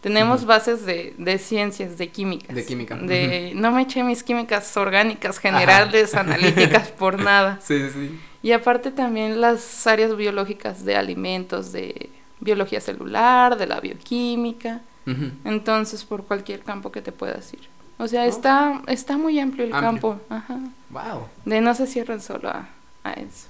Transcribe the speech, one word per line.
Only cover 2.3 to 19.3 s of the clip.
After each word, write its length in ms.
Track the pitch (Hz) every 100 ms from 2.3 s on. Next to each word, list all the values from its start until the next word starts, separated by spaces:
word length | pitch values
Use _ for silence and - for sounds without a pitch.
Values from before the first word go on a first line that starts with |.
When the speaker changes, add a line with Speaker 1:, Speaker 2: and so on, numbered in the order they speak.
| 170 - 123
Speaker 2:
De 80 |
química, 320 | 117 123 117 113
Speaker 1:
De, 540 | 123 180 180 180 180
Speaker 2:
ujú. 80 | 190
Speaker 1:
no 100 | 226
me 120 | 247
eché 200 | 262 262
mis 200 | 247 240
químicas 520 | - 240 233 208 208 -
orgánicas 600 | 196 190 220 214 - 196
Speaker 2:
Ajá. 40 | 202
Speaker 1:
generales, 640 | 190 180 190 208 220 214
Speaker 2:
<laughs> 20 | 214
Speaker 1:
analíticas, 720 | 190 160 180 160 170 160 -
por 320 | - 190 190
nada. 380 | 202 202 196 196
Speaker 2:
Sí, 160 | - 147
sí, 120 | 139
sí. 280 | 139 143 160 - -
Speaker 1:
Y 100 | 220
aparte 380 | 233 233 247 247
también 520 | 269 254 220 214 220
las 440 | 233 233 - - 233
áreas 300 | 220 220 214
biológicas 720 | 208 202 196 208 220 190 190
de 100 | 202
alimentos, 760 | 98 90 95 185 92 - 131
de 360 | 185 92 - - - - -
biología 400 | 190 208 196 107
celular, 760 | - 98 - 104 233 254 247 233
de 80 | 190
la 140 | -
bioquímica. 1000 | - - - 240 240 240 233 233 233 233 - - -
Speaker 2:
Ujú. 260 | 127 139 131
Speaker 1:
Entonces, 600 | - 214 214 220 214 214
por 200 | - 208
cualquier 360 | 196 202 196 196
campo 280 | - 202 202
que 120 | 208
te 100 | 196
puedas 400 | - - - -
ir. 80 | - - - - -
O 100 | 233
sea, 140 | 240
Speaker 2:
Oh. 60 | 240
Speaker 1:
está, 520 | 240 269 269 294 277 269
está 320 | 254 - 285
muy 200 | 320